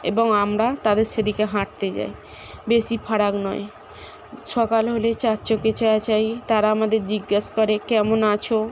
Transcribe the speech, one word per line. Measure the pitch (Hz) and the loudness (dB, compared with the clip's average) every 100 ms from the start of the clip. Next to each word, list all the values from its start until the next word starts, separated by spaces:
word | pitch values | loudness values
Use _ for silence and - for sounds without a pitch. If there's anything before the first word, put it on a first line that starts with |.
এবং | - 214 226 | -2 0 2
আমরা | 208 202 208 226 277 | 2 2 0 0 0
তাদের | 220 208 | 0 2
সেদিকে | 220 - 208 208 214 | 2 0 -2 0 -2
হাঁটতে | 208 196 - 196 | -2 -4 -4 -6
যাই, | 190 202 208 - - - - - | -4 -6 -8 -16 -18 -18 -14 0
বেশি | 233 226 226 | 2 2 -4
ফারাক | - 220 208 202 | -2 0 0 0
নয়। | 196 202 208 - - - - - - - - | -2 -4 -8 -14 -20 -20 -20 -20 -18 -18 -6
সকাল | - 226 226 226 | -2 2 2 2
হলে | 233 220 | 0 0
চার | 226 240 214 - | 0 0 0 0
চোখে | 220 220 | 0 0
চেঁচাই, | 220 226 220 214 214 220 233 - | 2 2 2 2 0 0 -4 -2
তারা | 220 214 | 2 2
আমাদের | 214 220 220 190 | 2 2 2 0
জিজ্ঞেস | 214 185 208 214 | -4 0 0 0
করে, | - 214 214 - | 0 2 0 2
"কেমন | 226 208 220 | 2 2 2
আছো?" | 214 208 - 226 220 | 2 2 0 0 0